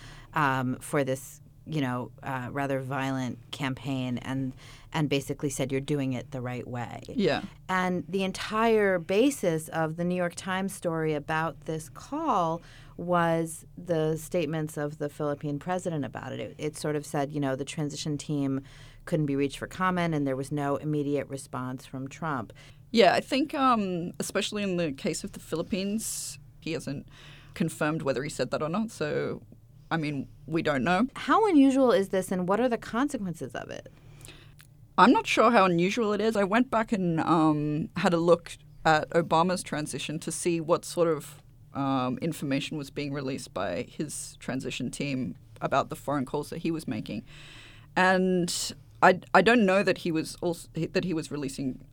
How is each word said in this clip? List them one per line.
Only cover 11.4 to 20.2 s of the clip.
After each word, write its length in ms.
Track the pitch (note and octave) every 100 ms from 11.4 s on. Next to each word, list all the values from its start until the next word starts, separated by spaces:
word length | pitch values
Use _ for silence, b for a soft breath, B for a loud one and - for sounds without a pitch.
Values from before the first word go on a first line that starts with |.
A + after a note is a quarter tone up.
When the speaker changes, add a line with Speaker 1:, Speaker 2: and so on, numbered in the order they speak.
| D#3+ -
Speaker 1:
this 260 | - D#3+ -
call 760 | - - D4 D#4+ G3+ E3 E3+ B B B B
was 680 | F3 F3 E3+ E3 E3 - - -
the 400 | F3 D#3+ D#3 D#3+
statements 580 | D#3 F3+ D3 D#3+ D3+ D3+
of 220 | D3 D3+
the 100 | D3
Philippine 500 | - D3 C#3+ D3+ C#3+
president 460 | F3+ F3+ F3+ D#3+
about 300 | A#2+ - B2+
it. 80 | B2
It, 140 | A#2 -
it 200 | D3+ D3+
sort 200 | D#3 D3
of 80 | D3
said, 260 | D3+ C#3
you 80 | D3
know, 160 | C#3 C3+
the 80 |
transition 540 | C#3 - D3 D3 D#3+ C#3+
team 420 | - D3 C#3 C3+ - B B B -
couldn't 200 | E3 C#3+
be 120 | C#3
reached 200 | C#3 -
for 100 | -
comment 460 | - F#3 F3+ E3+
and 140 | D3+